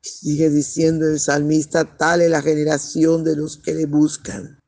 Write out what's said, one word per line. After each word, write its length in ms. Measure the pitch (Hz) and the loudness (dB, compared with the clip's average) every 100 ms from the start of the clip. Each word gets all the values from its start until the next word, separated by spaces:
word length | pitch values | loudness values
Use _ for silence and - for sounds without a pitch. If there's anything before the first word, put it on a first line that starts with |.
| - | -18
Sigue 460 | - 147 147 160 | -10 -4 0 2
diciendo 560 | 147 143 165 160 160 156 | 2 -2 0 0 2 0
el 120 | 151 | 0
salmista, 760 | - 143 147 156 147 165 151 - | 0 0 2 0 0 -2 -2 -2
"Tal 240 | 156 170 | 0 2
es 80 | 170 | 2
la 140 | 160 | 2
generación 800 | 143 151 151 147 - - 160 165 | 0 0 0 -2 -4 0 2 2
de 120 | 160 151 | 0 -2
los 220 | 156 151 | -4 -8
que 160 | - | -6
le 140 | 160 156 | -4 0
buscan 720 | 147 151 - - 101 82 - | 2 2 0 -12 -14 -14 -20